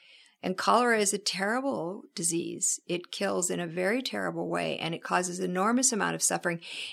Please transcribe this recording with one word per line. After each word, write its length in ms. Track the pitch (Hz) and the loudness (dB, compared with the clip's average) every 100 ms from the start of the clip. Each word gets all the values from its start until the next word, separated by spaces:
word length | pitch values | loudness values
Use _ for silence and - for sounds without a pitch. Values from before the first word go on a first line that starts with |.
| - - - _ | -20 -20 -20 _
And 120 | 180 180 | -6 -2
cholera 440 | - 214 247 220 | 4 6 6 4
is 160 | 202 196 | 4 2
a 20 | |
terrible 840 | - 180 196 247 277 208 165 202 - | -2 -2 0 0 -2 -2 -4 -6 -10
disease. 680 | - 165 165 - - - - - | -4 0 0 -2 -2 -2 -2 -4
It 240 | 175 - | -6 -4
kills 380 | - - 185 180 | -4 -2 0 0
in 100 | - | -2
a 60 | 170 | -4
very 380 | 170 185 247 | -2 0 0
terrible 440 | 262 208 185 170 175 | -2 -2 -2 -2 -2
way, 300 | 175 165 147 | 0 0 -2
and 160 | 165 | -4
it 80 | 170 | -6
causes 380 | - 180 180 180 | 0 0 0 -4
enormous 520 | 180 180 208 247 254 | -2 2 2 4 4
amount 220 | 214 175 | 2 0
of 80 | 165 | 2
suffering. 400 | - 170 180 170 - - - | 0 2 0 -4 -6 -10 -10